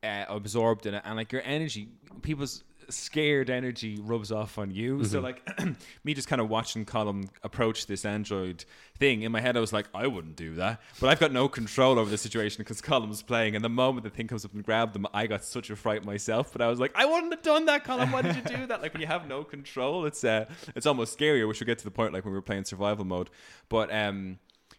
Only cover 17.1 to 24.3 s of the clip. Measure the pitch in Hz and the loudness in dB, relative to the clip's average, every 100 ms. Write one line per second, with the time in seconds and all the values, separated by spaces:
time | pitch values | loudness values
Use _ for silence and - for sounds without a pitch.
17.1 | 330 330 359 330 302 320 285 285 254 254 | 4 0 -2 2 4 4 2 0 0 0
18.1 | 254 254 175 233 139 247 226 151 160 156 | 2 0 -2 -4 -6 -4 -6 -6 -6 -4
19.1 | 156 156 135 147 143 139 - 127 175 156 | -4 -4 -8 -8 -12 -10 -2 -2 0 -2
20.1 | - 120 110 110 165 - - 147 135 113 | 0 2 2 0 -10 -10 0 2 2 0
21.1 | - 151 143 107 107 117 117 104 95 110 | 2 4 4 2 -2 -2 -2 -4 -2 0
22.1 | 87 98 95 - 98 95 92 101 104 92 | 0 -4 -6 -4 -4 -4 -2 0 0 -2
23.1 | 90 90 - - - _ 113 110 107 104 | -2 -4 -10 -20 -20 _ 0 0 0 0
24.1 | 98 95 | -2 -8